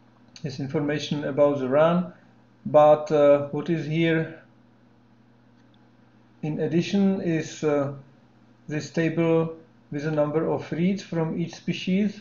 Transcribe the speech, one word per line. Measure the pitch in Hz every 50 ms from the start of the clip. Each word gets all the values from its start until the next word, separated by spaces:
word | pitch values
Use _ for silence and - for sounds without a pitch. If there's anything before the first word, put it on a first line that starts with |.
| _ _ _ _ _ _ - - -
this | 151 - -
information | 139 135 147 160 143 143 147 147 - - 165 147 143
about | 147 139 143 147 147 139 127
the | 131 127
run, | 131 147 156 165 175 180 180 - - - - _ - _ _ _ _ _ -
but, | - 131 151 151 151 151 151 151 -
uh, | 156 147 143 143 143 143 143 143
what | - 147 147 -
is | 170 160 143
here | 147 156 165 165 165 160 160 160 156 - - - - _ _ _ _ _ _ _ _ _ _ _ _ _ _ _ _ _ _ _ _ _ _ _ _ _ _ _ _ _ _ _ _ _ _ _ _ _ - -
in | 151 151 -
addition | 160 143 147 175 165 - - 202 196 196 190 190 -
is, | 175 165 160 151 - - - -
uh, | 151 147 143 139 139 139 - - - - _ _ _ _ _ _ _ - _ _ -
this | 147 151 143 -
table | - 170 165 160 156 165 165 165 165 165 165 165 165 - - - _ _ _ -
with | 143 147 139
a | 160
number | 156 151 147 147 147 156 160 143
of | 151 139 - - 160
reads | 147 170 190 202 190 -
from | - - 165 160 160 - -
each | 170 165 -
species | - - - 170 - - - 180 190 214 202 190 -